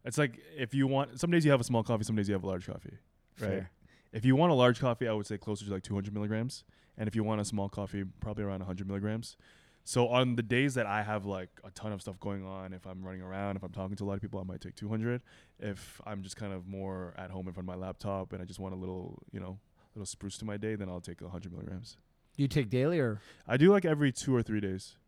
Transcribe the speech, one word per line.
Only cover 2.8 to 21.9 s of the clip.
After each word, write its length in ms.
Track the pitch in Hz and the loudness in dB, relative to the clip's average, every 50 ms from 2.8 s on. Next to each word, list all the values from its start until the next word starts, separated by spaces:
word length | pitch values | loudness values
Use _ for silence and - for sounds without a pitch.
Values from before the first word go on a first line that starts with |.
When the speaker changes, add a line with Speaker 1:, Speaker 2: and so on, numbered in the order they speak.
| - - - - _ _ _ _ _ _ _ - | -12 -14 -16 -18 _ _ _ _ _ _ _ -6
Speaker 1:
right? 100 | 110 101 | -2 -2
Speaker 2:
Fair. 200 | 98 98 92 90 _ _ _ - - _ _ _ | -2 -2 -4 -8 _ _ _ -20 -20 _ _ _
Speaker 1:
If 120 | - 113 107 | -6 2 6
you 100 | 131 131 | 6 8
want 140 | 135 165 175 | 8 8 6
a 20 | 156 | 8
large 260 | 127 123 123 120 - | 8 8 8 6 6
coffee, 280 | 139 127 117 - 127 113 | 2 0 0 0 0 0
I 40 | |
would 140 | 110 107 101 | 0 -2 -2
say 100 | - 107 | -4 -6
closer 280 | 98 - 107 104 98 104 | -6 -4 -4 -4 -4 -4
to, 60 | 101 | -4
like, 100 | 98 92 | -4 -4
two 120 | - - 101 | -4 -2 -2
hundred 200 | 98 98 104 101 | -2 -2 -2 -4
milligrams. 500 | 104 104 104 110 110 117 135 - - - - _ _ _ _ _ - | -2 -2 0 0 0 -2 -4 -6 -10 -16 -20 _ _ _ _ _ -4
And 80 | 110 107 | -4 0
if 60 | 101 | 0
you 80 | 110 | 2
want 200 | 107 110 110 107 | 2 2 2 0
a 20 | 101 | 0
small 240 | - 110 104 98 98 | -2 -2 -2 -2 -2
coffee, 360 | - 104 101 95 - 101 98 92 - - | -4 -6 -6 -4 -4 -6 -6 -6 -8 -8
probably 220 | - 110 107 107 104 | -8 -6 -4 -4 -2
around 180 | 101 95 95 | -2 -4 -4
a 20 | 92 | -4
hundred 220 | 95 92 92 101 95 | -6 -6 -4 -4 -4
milligrams. 480 | 98 98 101 107 107 113 113 - - _ - - - - _ _ _ _ _ | -2 -2 0 -2 -2 -2 -6 -10 -16 _ -20 -20 -20 -20 _ _ _ _ _
So 240 | - - 123 120 117 | 0 4 4 4 6
on 260 | 120 127 127 127 120 | 6 4 4 4 2
the 80 | 117 | 0
days 320 | 117 104 120 123 139 143 127 | 2 2 4 4 4 4 2
that 120 | 127 113 | 0 0
I 160 | 101 101 107 | 2 0 0
have, 240 | 104 107 107 104 98 | 0 0 -2 -2 -2
like, 240 | 101 98 92 92 - _ - | -2 -4 -4 -6 -10 _ -20
a 80 | - 92 | -20 -18
ton 200 | 92 - - 107 | -14 -8 -6 -6
of 80 | 104 95 | -6 -6
stuff 180 | - 107 92 92 | -8 -10 -12 -8
going 240 | - 101 101 98 95 | -6 -6 -4 -4 -6
on, 280 | 95 95 95 95 92 | -8 -10 -10 -10 -10
if 140 | 92 90 - | -12 -12 -12
I'm 180 | 95 92 92 92 | -12 -12 -10 -10
running 160 | 92 95 92 | -10 -10 -10
around, 360 | 92 92 95 98 101 101 98 | -8 -8 -6 -4 -2 -2 -2
if 60 | 98 | -4
I'm 80 | 95 90 | -6 -8
talking 260 | - 101 95 95 101 | -6 -6 -4 -4 -4
to 80 | 98 98 | -4 -2
a 20 | |
lot 80 | 101 98 | -2 -2
of 80 | 101 | -2
people, 180 | 104 101 - 95 | -4 -6 -6 -6
I 40 | 92 | -6
might 160 | 92 92 - | -6 -8 -8
take 120 | - 92 - | -10 -12 -12
two 120 | - 104 104 | -8 -6 -4
hundred. 320 | 110 110 110 120 120 123 - - - - - _ _ - | -2 -2 0 0 -2 -2 -6 -12 -20 -20 -20 _ _ -10
If 400 | - 107 98 90 - - - - - | -8 -8 -8 -8 -12 -18 -18 -16 -12
I'm 160 | 104 107 98 | -10 -10 -10
just 140 | 95 95 - | -10 -10 -10
kind 160 | - 110 101 95 | -8 -8 -8 -6
of 120 | 92 90 | -8 -8
more 460 | 95 98 95 95 95 95 92 90 87 - - | -8 -8 -6 -6 -6 -6 -6 -8 -10 -10 -12
at 120 | 92 90 | -12 -8
home 180 | 95 95 92 92 | -8 -8 -8 -8
in 40 | |
front 160 | 87 92 90 95 | -8 -8 -8 -8
of 100 | 90 92 | -6 -6
my 80 | 92 | -6
laptop 460 | 92 92 - - 104 98 95 95 87 | -8 -8 -6 -4 -4 -2 -4 -4 -6
and 80 | 95 95 | -8 -10
I 60 | 90 | -10
just 120 | 90 92 98 | -10 -10 -10
want 160 | 95 95 92 | -8 -8 -8
a 40 | 92 | -6
little, 400 | 92 90 92 92 90 - - - - - | -6 -6 -6 -6 -8 -10 -12 -14 -18 -12
you 80 | - 98 | -12 -10
know, 180 | 95 92 95 104 _ _ _ _ _ _ _ | -10 -10 -10 -12 _ _ _ _ _ _ _
little 120 | 107 98 | -10 -10
spruce 320 | - - - - 98 - - | -10 -10 -8 -10 -10 -8 -6
to 60 | 110 | -6
my 100 | 107 101 | -6 -4
day, 180 | 104 104 110 110 | -2 -2 -2 -2
then 140 | 104 101 92 | -2 -4 -6
I'll 120 | 90 90 | -6 -8
take 180 | - - 87 - | -10 -10 -12 -12
a 80 | - 90 | -12 -10
hundred 240 | 101 87 95 92 | -10 -10 -10 -10
milligrams. 460 | 87 - - - 90 90 120 - | -10 -10 -10 -8 -10 -10 -10 -14